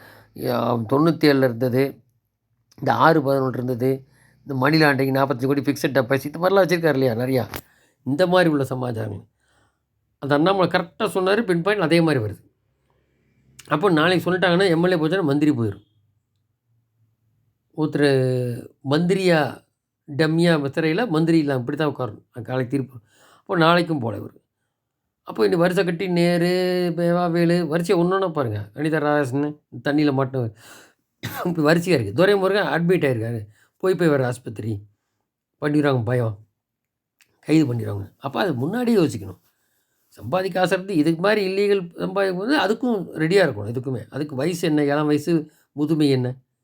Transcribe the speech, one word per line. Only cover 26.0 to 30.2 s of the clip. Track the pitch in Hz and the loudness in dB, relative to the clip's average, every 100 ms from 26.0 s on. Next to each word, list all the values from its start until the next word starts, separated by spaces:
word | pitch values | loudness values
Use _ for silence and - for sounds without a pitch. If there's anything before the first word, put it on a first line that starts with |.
| 190 | -2
நேரு, | 175 175 175 175 180 180 180 175 165 | 0 2 2 0 0 0 -2 -2 -2
வேவா | 170 175 175 | 0 0 0
வேலு, | 170 170 175 165 | 0 2 2 0
வரிசையை | 165 175 185 170 | -2 0 0 2
ஒண்ணு | |
ஒண்ணா | 190 190 | 0 -2
பாருங்க. | 156 123 104 104 | -2 -4 -4 -8
அனிதா | - 156 156 | -6 -4 -2
ராதாகிருஷ்ணன் | 147 147 135 135 147 151 _ 123 | 0 0 0 -2 -4 -6 _ -8
தண்ணியில | 143 147 147 | -2 0 2
மாட்டினவர் | 135 | 0